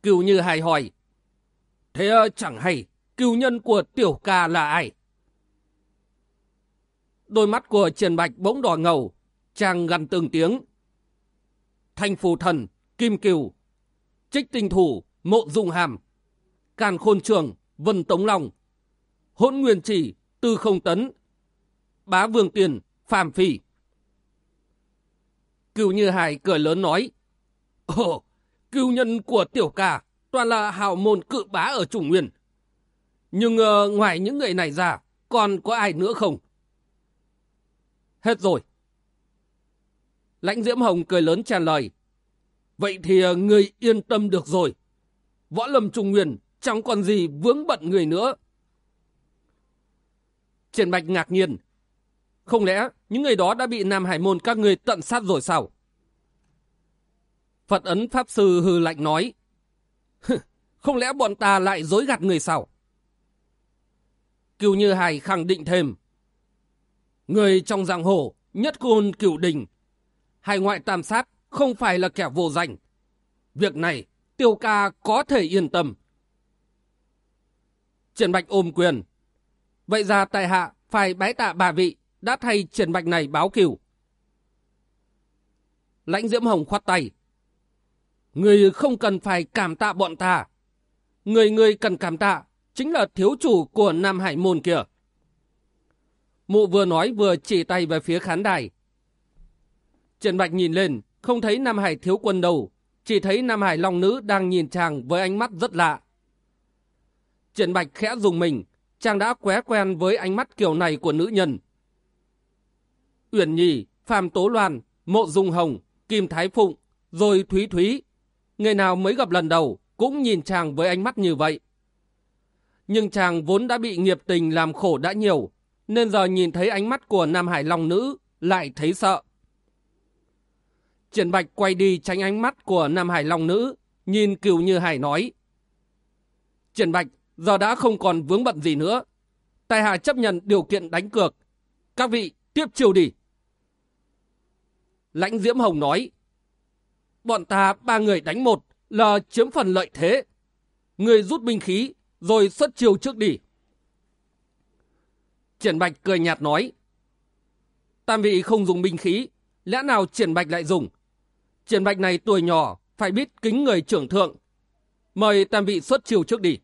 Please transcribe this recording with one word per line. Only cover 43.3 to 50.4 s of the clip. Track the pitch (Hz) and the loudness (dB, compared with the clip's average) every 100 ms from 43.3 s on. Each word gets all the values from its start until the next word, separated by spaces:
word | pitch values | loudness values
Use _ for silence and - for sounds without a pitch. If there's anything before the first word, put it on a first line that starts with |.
| 180 | 2
ngươi | 202 208 196 _ | 4 4 4 _
yên | 233 226 | 0 0
tâm | - 214 208 | 0 -2 0
được | 185 147 | -2 -2
rồi. | 180 156 - _ _ _ _ _ _ _ | -2 -2 -4 _ _ _ _ _ _ _
Võ | 165 247 | -8 0
lâm | 277 208 | 0 0
Trung | 233 196 | -4 0
Nguyên | 202 165 107 _ _ | 2 0 -6 _ _
chẳng | 262 220 | -4 -4
còn | 226 208 | -2 -2
gì | 190 208 165 | 0 0 0
vướng | 143 208 277 302 | 0 0 0 -2
bận | - 160 | -4 0
người | 190 156 | 0 0
nữa." | 170 254 - _ _ _ _ _ _ _ _ _ _ _ _ _ _ _ _ _ _ _ _ | 0 -2 -4 _ _ _ _ _ _ _ _ _ _ _ _ _ _ _ _ _ _ _ _